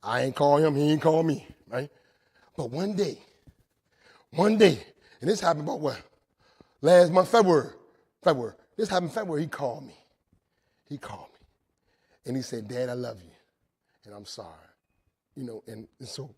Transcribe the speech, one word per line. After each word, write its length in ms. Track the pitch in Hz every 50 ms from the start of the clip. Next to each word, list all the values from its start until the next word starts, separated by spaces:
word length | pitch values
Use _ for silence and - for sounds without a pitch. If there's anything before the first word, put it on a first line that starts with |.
I 200 | - 101 110 123
ain't 140 | 127 135 127
call 220 | - 147 143 143 143
him, 160 | 156 160 147
he 160 | 139 147 151
ain't 100 | 151 156
call 200 | - 165 160 160
me, 240 | 165 165 147 127 - - - _ _ _
right? 220 | 98 123 135 147 _ _ _ _ _ _ _ _ _ _ _ _ _
But 140 | - 139 120
one 240 | 120 143 185 202 208
day, 240 | 185 202 165 120 - - _ _ _ _ - - _ _ _ _ _ _ _ _ _ _ _ - _ _ _
one 260 | - 147 180 208 220
day, 220 | 214 214 190 156 107 - - _ _ _ _ _ _
and 100 | - 147
this 100 | 214 208
happened 240 | - 175 165 151 151
about 160 | 147 139 -
what? 200 | 151 147 123 - - _ _ _ _ _ _ _ _ _ _ _ _ _ _ _
Last 280 | - 143 175 180 175 175
month, 180 | 165 185 185 185
February. 400 | - - 220 180 175 151 120 - - - _ _ _ _ _ _ _ _
February. 320 | _ 185 160 131 120 110 - _ _ _ _
This 120 | - 226 190
happened 240 | 185 185 180 165
February. 300 | 135 226 214 190 165 147
He 60 | 160 156
called 380 | - - 143 131 117 - 139
me. 80 | - - _ _ _ _ _ _ _ _ _ _ _ _ _ _ _ _ _ _ _
He 100 | 147 139
called 300 | - - - - - -
me. 140 | _ _ _ _ _ _ _ _ _ _ _ _ _ _ _ _ _ _ _
And 100 | - 123
he 60 | 135
said, 260 | 123 - - 117 110 104
Dad, 200 | 123 123 127 127
I 60 | 123
love 240 | 123 123 120 113 95
you. 80 | 90 82 80 _ _ _ _ _ _ _ _ _ _ _ _ _ _
And 100 | 104 104
I'm 120 | 104 104
sorry. 260 | 98 - - 107 90 80 78 _ _ _ _ _ _ _ _ _ _ _ _ _ _ _
You 100 | - 135
know, 180 | 120 113 110 -
and, 200 | - 113 110 110 - _ _
and 100 | 135 117
so 260 | - - 135 123 110